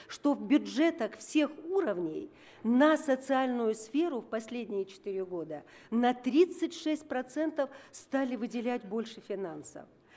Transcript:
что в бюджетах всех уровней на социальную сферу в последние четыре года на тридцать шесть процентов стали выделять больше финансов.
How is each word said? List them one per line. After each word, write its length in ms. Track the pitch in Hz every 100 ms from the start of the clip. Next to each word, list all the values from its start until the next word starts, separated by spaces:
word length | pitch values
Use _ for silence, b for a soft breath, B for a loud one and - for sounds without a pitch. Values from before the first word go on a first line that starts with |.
| B
что 280 | - 294 233
в 60 |
бюджетах 760 | 208 277 202 214 330 320 226 -
всех 340 | - 302 302 302 330
уровней 640 | 381 285 180 165 156 - b b b
на 320 | 220 247 302 302
социальную 800 | 277 262 269 262 262 240 220 220
сферу 460 | - 285 339 247
в 40 | -
последние 600 | - - 240 214 196 196
четыре 400 | - 208 190 185
года 380 | 175 156 147 - b b
на 220 | 226 240
тридцать 640 | 247 254 277 359 - 330 -
шесть 340 | 311 302 -
процентов 600 | 254 254 294 320 311 269 B B
стали 460 | - - 269 262 240
выделять 480 | 233 240 233 247 202
больше 340 | 226 220 -
финансов. 640 | - 196 180 151 - - - _ _